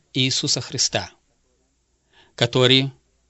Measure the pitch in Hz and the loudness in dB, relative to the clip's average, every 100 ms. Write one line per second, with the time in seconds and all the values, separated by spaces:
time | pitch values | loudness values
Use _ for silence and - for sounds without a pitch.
0 | _ - 131 - 143 - - 139 - 110 | _ -4 -2 -2 -2 -4 -6 -4 -2 -2
1 | 92 - _ _ _ _ _ _ _ _ | -6 -14 _ _ _ _ _ _ _ _
2 | _ _ _ - 120 131 127 131 135 - | _ _ _ -4 0 2 4 4 2 -6
3 | _ _ | _ _